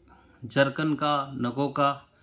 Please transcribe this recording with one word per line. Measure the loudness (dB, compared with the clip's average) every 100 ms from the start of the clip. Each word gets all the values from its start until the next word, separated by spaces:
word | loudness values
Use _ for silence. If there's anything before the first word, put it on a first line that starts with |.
| _ -20 _ _
जरकन | -2 2 2 2 -2
का, | 0 0 0 -2
नगों | -4 -4 -2 -2
का, | 2 0 0 -12 _